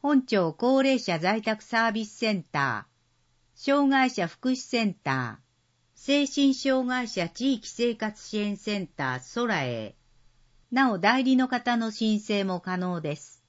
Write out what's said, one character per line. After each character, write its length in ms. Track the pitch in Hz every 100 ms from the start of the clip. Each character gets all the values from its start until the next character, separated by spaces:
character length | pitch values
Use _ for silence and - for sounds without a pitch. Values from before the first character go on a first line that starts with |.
本 200 | 277 285
庁 320 | 262 208 170
高 280 | 156 240 269
齢 160 | 269 262
者 220 | - 165
在 220 | 180 220
宅 200 | 214 214
サ 260 | - 226 226
ー 40 |
ビ 140 | 220 208
ス 100 | -
セ 160 | 220
ン 120 | 202
タ 440 | - 147 139 110 - _ _ _ _ _ _ _
ー、 40 |
障 280 | - 285 285
害 200 | 269 254
者 180 | 254 170
福 240 | - 254
祉 40 | 254
セ 300 | - 240 214
ン 80 |
タ 480 | 180 - 131 123 -
ー、 40 | _ _ _ _ _
精 320 | _ - 285 277
神 280 | - 277
障 340 | 269 269 262 247
害 220 | 254 233
者 180 | - 170
地 280 | - 262 247
域 140 | -
生 260 | - 240 226
活 300 | 214 208 -
支 120 | 214
援 180 | 208 202
セ 220 | - 208
ン 100 | 180
タ 280 | - 135 127
ー、 180 | - 240
空 220 | 240 180 131
へ。 320 | 117 107 - _ _ _ _ _ _ _
な 200 | 247 262
お、 80 | 190
代 240 | 196 254
理 140 | 262 262
の 100 | 262
方 300 | 247 240 240
の 120 | 226
申 280 | 214 220 214
請 240 | - 208
も 160 | 190 180
可 160 | 185 180
能 240 | 180 175
で 160 | 156 151
す。 260 | - -